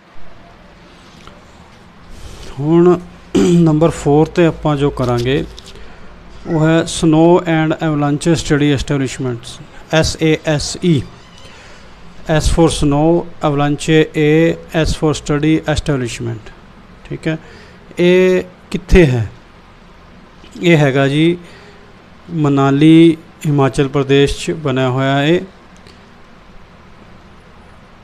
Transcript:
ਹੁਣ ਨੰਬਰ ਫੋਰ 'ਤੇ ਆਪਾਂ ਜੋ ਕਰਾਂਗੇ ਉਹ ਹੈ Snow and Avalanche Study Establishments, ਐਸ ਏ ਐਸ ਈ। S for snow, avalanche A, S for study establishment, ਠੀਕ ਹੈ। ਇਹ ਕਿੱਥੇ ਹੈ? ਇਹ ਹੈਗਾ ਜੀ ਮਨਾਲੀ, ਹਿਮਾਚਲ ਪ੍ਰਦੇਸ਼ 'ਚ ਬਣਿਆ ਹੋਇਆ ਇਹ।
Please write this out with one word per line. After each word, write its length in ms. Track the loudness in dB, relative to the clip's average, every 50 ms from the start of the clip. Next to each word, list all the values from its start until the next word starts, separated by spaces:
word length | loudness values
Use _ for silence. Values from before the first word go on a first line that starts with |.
| _ _ -14 -14 -12 -12 -14 -18 -20 -20 -20 -20 -20 -20 -20 -20 -20 -20 -20 -20 -20 -20 -20 -20 -20 -20 -20 -20 -20 -20 -20 -20 -20 -20 -20 -20 -20 -20 -20 -20 -20 -20 -20 -18 -18 -18 -18 -18 -18 -14 -12 -6
ਹੁਣ 400 | -2 2 4 4 6 4 4 2 -2 -10 -20 -20 -10 -4 0
ਨੰਬਰ 540 | 2 2 4 4 4 4 4 2 2 2 0
ਫੋਰ 360 | 0 0 0 2 2 2 2
'ਤੇ 200 | 2 2 2 2
ਆਪਾਂ 300 | 2 0 -2 -2 -4 -2
ਜੋ 140 | 0 -2 -2
ਕਰਾਂਗੇ 540 | -2 -2 -4 -2 -2 -2 -2 -2 -2 -4 -4 -8 -12 -18 -20 -20 -20 -20 -20 -20 -20 -20 -20 -20 -20 -20 -20 -20 -20 -16 -8
ਉਹ 200 | -6 -2 0 0
ਹੈ 140 | 2 2 0
Snow 580 | 0 -2 -4 -2 0 2 4 4 6 6 4 4
and 360 | 2 0 0 0 0 -2 -2
Avalanche 600 | -2 -2 -2 -2 -2 -2 -2 -2 -2 0 0 0
Study 420 | 0 0 -2 0 0 2 0 0
Establishments, 840 | 0 -2 -4 -4 -4 -4 -6 -6 -8 -8 -8 -8 -8 -12 -16 -18 -20 -20 -20 -20 -20 -8 -4 -2
ਐਸ 240 | 0 0 -2 -2 -2 -2
ਏ 140 | 0 0 -2 -2
ਐਸ 300 | -4 -4 -4 -4 -8 -8 -4 0
ਈ। 180 | 0 0 0 -2 -6 -12 -20 -20 -20 -20 -20 -20 -20 -20 -20 -20 -20 -20 -20 -20 -20 -20 -20 -20 -20 -20 -12 -6 -2 -2 0
S 0 |
for 260 | 0 0 2 2 2
snow, 560 | 2 2 0 0 0 0 2 2 2 2 0
avalanche 840 | -2 -6 -8 -6 -4 -2 -2 0 -2 -2 -2 -2 -2 2 2 2 2 0 0
A, 400 | 0 0 2 2 2 2 2 0 -4 -8 -6 -4 -2 -2
S 60 | -2
for 240 | -2 -2 -2 -2 -2
study 640 | -2 -4 -4 -4 -2 0 0 0 0 -2 -4 -4
establishment, 800 | -4 -2 -4 -4 -4 -4 -6 -8 -8 -8 -8 -10 -10 -14 -18 -20 -20 -20 -20 -20 -20 -20 -20 -20 -20 -16
ਠੀਕ 240 | -14 -12 -8 -6 -6
ਹੈ। 100 | -6 -8 -10 -16 -20 -20 -20 -20 -20 -20 -20 -12 -4 0
ਇਹ 440 | 2 2 4 4 4 2 2 0 -2 -6 -12 -20 -14 -10
ਕਿੱਥੇ 360 | -10 -10 -2 2 4 6 6
ਹੈ? 240 | 6 4 0 -4 -6 -10 -18 -20 -20 -20 -20 -20 -20 -20 -20 -20 -20 -20 -20 -20 -20 -20 -20 -20 -20 -20 -20 -20 -20 -10 -4 0
ਇਹ 140 | 2 4
ਹੈਗਾ 320 | 4 4 2 2 2 0 0
ਜੀ 300 | 2 2 2 0 0 -2 -6 -16 -20 -20 -20 -20 -20 -20 -20 -20 -20 -20 -20 -20 -20 -20 -16 -10
ਮਨਾਲੀ, 880 | -4 -2 0 0 2 2 2 2 2 4 4 6 6 8 6 6 4 0 -4 -18 -16 -8 -4
ਹਿਮਾਚਲ 420 | -2 0 2 0 0 0 -2 -2 -2
ਪ੍ਰਦੇਸ਼ 580 | -2 -2 0 2 2 2 2 2 0 -4 -6
'ਚ 40 | -8
ਬਣਿਆ 380 | -8 -6 -4 -4 -2 -2 -2 -2
ਹੋਇਆ 360 | -2 -2 -2 -2 0 0 0
ਇਹ। 160 | 0 0 -2 -4 -8 -16 -20 -20 -20 -20 -20 -20 -20 -20 -20 -20 -20 -20 -20 -20 -20 -20 -20 -20 -20 -20 -20 -20 -20 -20 -20 -20 -20 -20 -20 -20 -20 -20 -20 -20 -20 -20 -20 -20 -20 -20 -20 -20 -20 -20 -20 -20 -20 -20 -20